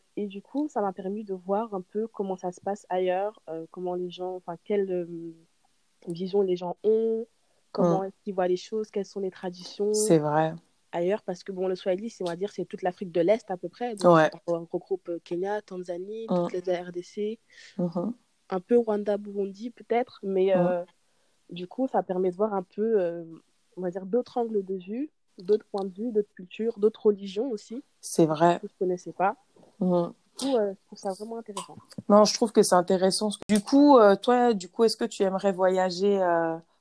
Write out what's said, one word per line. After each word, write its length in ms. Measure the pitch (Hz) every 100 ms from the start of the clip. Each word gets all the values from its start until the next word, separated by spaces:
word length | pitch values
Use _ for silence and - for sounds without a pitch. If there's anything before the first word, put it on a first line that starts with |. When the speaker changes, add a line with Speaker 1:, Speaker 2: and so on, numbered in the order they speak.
| _ -
Speaker 1:
et 100 | 208
du 140 | 196
coup, 260 | - 277 302
ça 140 | 233
m'a 100 | 202
permis 320 | 185 190 208
de 100 | 208
voir 400 | 185 180 196 233
un 60 | 196
peu 280 | 185 208 220
comment 280 | - 196 185
ça 160 | 180
se 80 | -
passe 260 | 196 202 -
ailleurs, 520 | 185 185 180 202 214 -
euh, 160 | 165 165
comment 220 | - 180 180
les 140 | 180
gens, 260 | 175 180 185
enfin, 220 | - 170 -
quelle, 260 | 208 190
euh, 160 | 180 170 170 165 165 165 _ _ _ _ _ 185
vision 340 | 170 185 202
les 160 | 190 180
gens 180 | 180 -
ont, 420 | 208 220 226 226 233 _ _ _ _
comment 320 | - 175 185
Speaker 2:
Mhm. 40 | 190
Speaker 1:
est-ce 100 | -
qu'ils 100 | -
voient 160 | 190 180
les 80 | 180
choses, 340 | - 220 214
quelles 140 | 208 190
sont 160 | 202
les 100 | 190
traditions 640 | - 185 180 - - 208
Speaker 2:
C'est 240 | 214 214 160
vrai. 360 | 147 151 160 165 - _ _
Speaker 1:
ailleurs, 300 | 170 175 208
parce 220 | - 180
que, 100 | -
bon, 140 | 185 185
le 60 | 185
Swahili, 340 | 196 185 226
c'est, 140 | -
on 40 | 180
va 80 | 170
dire, 160 | 202
c'est 140 | - 175
toute 160 | 208
l'Afrique 300 | 185 180 190
de 80 | 175
l'Est 280 | 170 226 -
à 60 | 185
peu 140 | 175
près. 260 | - 247 208
Donc, 200 | 175 165
Speaker 2:
Ouais. 140 | 151
Speaker 1:
ça 60 | 165 - 170 170
regroupe, 360 | 180 - 185 -
euh, 100 | 170
Kenya, 380 | - 175 190 208
Tanzanie, 640 | - 185 175 175 190 220 226
Speaker 2:
Mhm. 200 | 180 175
Speaker 1:
toute 160 | 180 180
la 160 | 175
R 80 | 180
D 100 | 175
C, 380 | - - 208 233 _ - - -
Speaker 2:
Mhm. 360 | 180 175 196 247 _ _ -
Speaker 1:
un 100 | 190
peu 180 | - 240
Rwanda, 400 | 226 208 208 202
Burundi 520 | 208 202 196 196 233
peut-être, 500 | - - 233 262 -
mais, 300 | 196 190 190 185
Speaker 2:
Mhm. 60 | 175
Speaker 1:
euh, 180 | 180 175 _ _ _ _ _ _
du 160 | 175 180
coup, 200 | - 262
ça 160 | 208
permet 280 | 185 180 185
de 40 | 175
voir 180 | 214
un 100 | 196
peu, 360 | 180 - 220 214
euh, 240 | 170 170 165 160 _ _ _ -
on 40 |
va 100 | 180
dire, 140 | 185 190
d'autres 320 | 240 240 247
angles 280 | 233 214 190
de 100 | 190
vue, 340 | 175 233 302 _ _ -
d'autres 280 | 180 214 -
points 180 | 202 196
de 80 |
vue, 180 | 185 240
d'autres 220 | 214 202
cultures, 460 | - 180 - 226 202
d'autres 260 | 214 - 214
religions 460 | 196 196 185 269
aussi. 320 | 208 - 233 - _
Speaker 2:
C'est 240 | - - 160
vrai. 340 | 156 170 175
Speaker 1:
Que 80 | 202
je 60 | -
connaissais 320 | 185 175 -
pas. 220 | - 190 262 _ _ - -
Speaker 2:
Mhm. 340 | 185 175 170 - _ -
Speaker 1:
Du 60 | 269
coup, 80 | 254
euh, 160 | 202
je 120 | 196 _
trouve 100 | 208
ça 160 | 202
vraiment 240 | 185 220 226
intéressant. 380 | 226 196 - - - - -
Speaker 2:
Non, 160 | 208 202
je 80 |
trouve 180 | - 226
que 120 | 226
c'est 100 | 202 180
intéressant. 540 | 175 190 190 185 214 - -
Du 120 | 208
coup, 380 | - 277 294 262
euh, 160 | 208 196
toi, 380 | - 247 240
du 140 | 208 180
coup, 140 | -
est-ce 140 | 226 220
que 80 | 233
tu 160 | -
aimerais 280 | 196 190 202
voyager, 680 | 180 185 185 185 175 202 196
euh, 360 | 180 170 165 165 - _